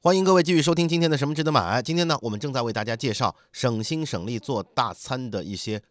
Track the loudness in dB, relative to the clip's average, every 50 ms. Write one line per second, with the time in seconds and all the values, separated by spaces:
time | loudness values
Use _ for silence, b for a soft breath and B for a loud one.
0 | _ 4 4 4 6 6 6 6 6 6 4 4 4 4 2 2 2 2 2 2
1 | 2 2 2 0 0 -2 -2 -2 -2 2 2 2 2 2 0 0 0 0 0 0
2 | 0 0 0 -2 -2 -4 -4 -4 -6 -4 -4 -2 -4 -2 -4 -4 -4 -4 -4 -2
3 | -2 -4 -2 0 -2 -2 b b b b _ -2 0 0 0 0 -2 -2 -2 -4
4 | -4 -4 -4 -6 -6 -6 -6 -6 -4 -4 -4 -4 -4 _ _ -2 -2 -2 -4 -10
5 | -8 -8 -6 -6 -6 -6 -6 -6 -6 -6 -8 -8 -6 -6 -6 -8 _ _